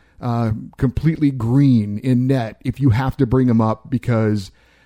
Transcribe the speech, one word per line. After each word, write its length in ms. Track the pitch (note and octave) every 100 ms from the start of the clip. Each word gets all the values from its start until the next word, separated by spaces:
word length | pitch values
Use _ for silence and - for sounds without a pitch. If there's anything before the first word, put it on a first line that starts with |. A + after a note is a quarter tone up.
| _ -
uh, 300 | A#2+ A#2 A2+ A2 - -
completely 540 | C3+ - D#3 D#3+ D3
green 640 | C3 A2+ C3+ C#3 A#2+ G#2 G#2
in 300 | C3 B2 B2+
net 340 | C3 A2+ -
if 160 | C3 B2
you 120 | C#3
have 260 | G#2+ C3 -
to 80 | B2
bring 240 | B2+ B2+
him 100 | A2+
up 300 | A2 A2 -
because, 640 | B2 - A2+ A2 G#2+ F#2+ _ _ _